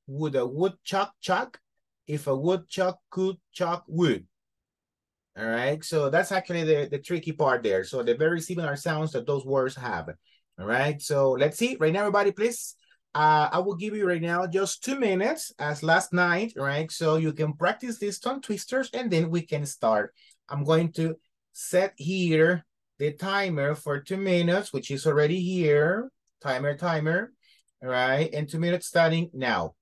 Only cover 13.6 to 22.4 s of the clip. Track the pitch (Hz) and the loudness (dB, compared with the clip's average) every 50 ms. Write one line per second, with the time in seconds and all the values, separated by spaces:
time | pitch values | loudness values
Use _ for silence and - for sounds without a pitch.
13.6 | 185 202 202 165 196 214 214 214 202 180 180 165 165 170 170 175 185 180 165 190 | 0 -2 -4 -4 -6 -6 -2 -2 0 0 0 0 0 0 0 0 -2 0 0 0
14.6 | 196 - - - - - 269 277 254 208 190 185 196 247 311 311 - - - - | 0 -2 -4 -6 -6 -6 -2 0 0 0 2 2 2 0 -2 -2 -6 -12 -10 -8
15.6 | - 147 147 143 156 160 165 185 185 - - 180 180 175 170 180 214 233 - - | -6 -6 -4 -2 2 4 4 4 4 2 2 2 4 4 2 2 0 -2 -4 -4
16.6 | 135 139 143 147 160 160 - - 170 156 156 160 160 156 147 151 156 151 151 - | -2 -2 -2 -2 -4 -4 -4 -2 2 2 2 4 2 0 0 0 -2 -2 -2 0
17.6 | - 269 330 - - 247 226 - 208 208 190 - - 247 269 277 262 - 208 190 | 0 0 0 -2 -4 -8 -6 -4 -4 -6 -6 -4 -4 -4 -4 -4 -6 -6 -6 -6
18.6 | - - 247 262 269 - - 240 254 226 180 160 165 160 165 175 160 - - 147 | -6 -4 -2 -2 -2 -2 -4 -6 -4 0 0 0 2 2 0 -2 -2 -2 -4 -4
19.6 | 147 143 - - - 113 110 104 104 - - _ _ _ - _ _ - 139 143 | -4 -6 -6 -2 0 2 2 2 0 -2 -6 _ _ _ -20 _ _ -8 -6 -2
20.6 | 143 143 160 160 170 165 - - 165 160 160 - _ _ _ _ _ _ _ - | 2 4 4 4 4 2 -2 -2 -2 -2 -4 -6 _ _ _ _ _ _ _ -14
21.6 | - - - 180 190 196 - - 139 160 190 190 180 170 160 156 | -8 0 2 2 2 2 -2 -6 -4 -4 -2 0 2 2 4 6